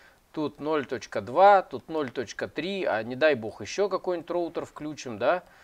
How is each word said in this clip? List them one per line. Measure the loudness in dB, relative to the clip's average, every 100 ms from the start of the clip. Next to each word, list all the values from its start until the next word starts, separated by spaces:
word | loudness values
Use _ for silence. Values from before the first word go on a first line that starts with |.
| -20 _ _
тут | -6 -6 -6
ноль | -2 -2 -2
точка | -8 -6 -8
два, | -2 6 8 8
тут | 4 -8 -6
ноль | -4 -4
точка | -4 -8 -6 -8
три, | -6 -6 -2 -2
а | -2
не | -2 2
дай | 2
бог | 2 -2 -10
еще | -6 -2 0
какой-нибудь | -2 -2 -4 -4
роутер | -4 -4 -6 -10
включим, | -10 -10 -10 -10 -2
да? | 0 0 -2 -20